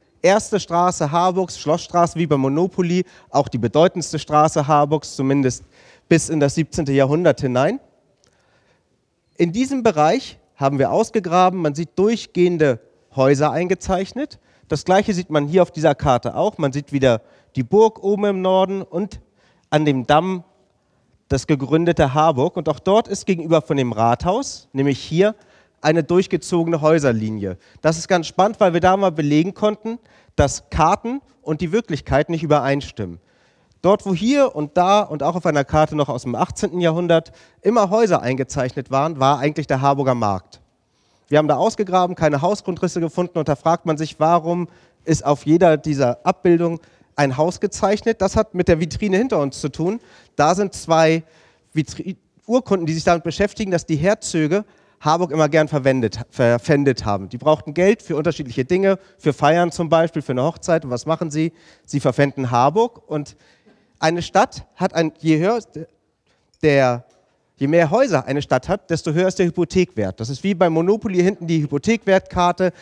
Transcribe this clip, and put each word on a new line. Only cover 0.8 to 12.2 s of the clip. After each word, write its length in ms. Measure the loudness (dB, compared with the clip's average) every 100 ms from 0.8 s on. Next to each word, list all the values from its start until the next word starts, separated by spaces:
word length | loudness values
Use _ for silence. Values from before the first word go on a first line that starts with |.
| 0 0 -2
Harburgs, 460 | 0 0 0 -4 -6
Schlossstraße 640 | -4 -4 -2 0 0 0
wie 80 | -2
bei 100 | 0
Monopoly, 680 | 0 0 -2 -2 -2 -2 -4 -10 _
auch 160 | -2 -2
die 100 | -2
bedeutendste 640 | 0 2 2 2 -6 -8
Straße 480 | 0 2 2 2 2
Harburgs, 480 | 2 2 -2 -4 -4
zumindest 480 | 0 2 0 -2 -10 _ _ _ 0
bis 200 | 0 2
in 100 | 0
das 140 | 0
siebzehnte 380 | 0 -4 -4 0
Jahrhundert 500 | 2 2 2 2 2
hinein. 380 | 0 0 0 -2 -10 _ _ _ _ _ _ _ _ _ _ _ _ _ _ -4
In 160 | -2
diesem 300 | -2 -2 -2
Bereich 560 | 0 2 2 2 -4 -16 _ -4
haben 200 | -2 0
wir 140 | 2
ausgegraben, 680 | 0 0 -2 0 2 2 2
man 140 | -2
sieht 240 | -4 -6 -2
durchgehende 840 | 0 0